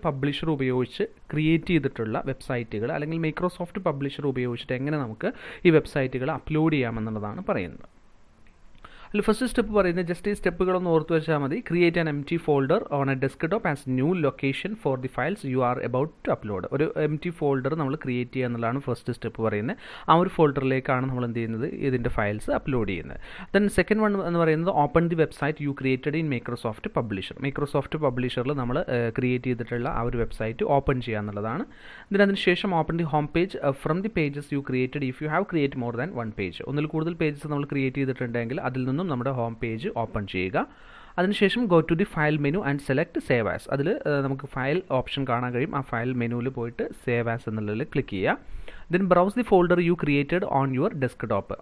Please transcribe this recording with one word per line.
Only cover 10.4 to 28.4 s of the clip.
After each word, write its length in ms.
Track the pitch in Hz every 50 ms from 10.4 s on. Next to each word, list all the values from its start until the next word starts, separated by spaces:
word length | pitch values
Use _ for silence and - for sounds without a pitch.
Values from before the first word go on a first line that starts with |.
| - 190 170 - 185 185 185 180 180 175
ഓർത്ത് 220 | 165 160 151 - 165
വെച്ചാൽ 260 | 160 151 160 156 147
മതി. 260 | 143 131 160 247 - - 165
Create 240 | 175 175 170 170 175 165
an 60 | 160 147
empty 220 | 143 139 - 165
folder 440 | 170 - - 147 139 135 131 170 220
on 300 | - - 147 139 139 135
a 80 | 135 131 135
desktop 360 | 131 - - - 160 196 226 - 175 143
as 40 | - - 131 127 127
new 120 | 131 160 190 175 151
location 460 | 135 - - - 135 135 - - 190 220
for 220 | - - 147 131
the 100 | 131 127
files 340 | 127 - 120 127 160 202 - - 139 127
you 80 | 131
are 180 | 123 120 123 135 -
about 240 | 120 123 127 147 160 - - -
to 80 | 277 175
upload. 340 | - - 107 101 92 90 - 135
ഒരു 220 | 135 156 - -
എംപ്റ്റി 340 | 156 151 147 151 151 - 180
ഫോൾഡർ 440 | 165 - 156 143 139 135 127 135 156
നമ്മൾ 220 | 165 147 131 135
ക്രിയേറ്റ് 340 | - - 131 123 123 123 127
ചെയ്യുക 160 | - 131 123
എന്നുള്ളതാണ് 340 | 120 120 117 117 113 120 139
ഫസ്റ്റ് 320 | - 123 117 - - - 117
സ്റ്റെപ്പ് 300 | - - 113 - - 110
പറയുന്നത്. 340 | 110 104 104 107 147 220 - - - - - - -
ആ 60 | 160
ഒരു 140 | 170 180 185
ഫോൾഡറിലേക്കാണ് 800 | - - 160 143 139 143 135 131 131 131 127 143 131 127 131
നമ്മൾ 180 | 135 127 123 123
എന്ത് 120 | 120 113
ചെയ്യുന്നത്, 300 | 120 113 110 113 110 127
ഇതിൻ്റെ 440 | 180 - - - 139 127 123 120 123
ഫയൽസ് 400 | - - 107 101 104 107 - -
അപ്ലോഡ് 380 | - - - - 127 120 107 98
ചെയ്യുന്നത്. 320 | 95 82 78 67 65 - - - - - 185 - -
Then 140 | 196 208 202
സെക്കൻഡ് 300 | - - 170 - 214 220
വൺ 260 | 214 208 202 196 175
എന്ന് 120 | 175 170 170
പറയുന്നത് 360 | 165 165 156 160 165 190 -
open 340 | 151 147 143 - 165 170 165
the 100 | 175 160 156
website 400 | 147 - - 147 143 151 156 147
you 60 | 143 139 - 131
created 320 | 131 131 127 - 151 143 165
in 100 | 160 151
Microsoft 580 | 135 117 - - 120 - - 113 107 - - - - -
Publisher. 380 | 120 104 104 95 - - - - 135
Microsoft 500 | 139 135 - 147 139 - 143 - - - 156 151
Publisher-ൽ 460 | 135 123 127 123 123 - 127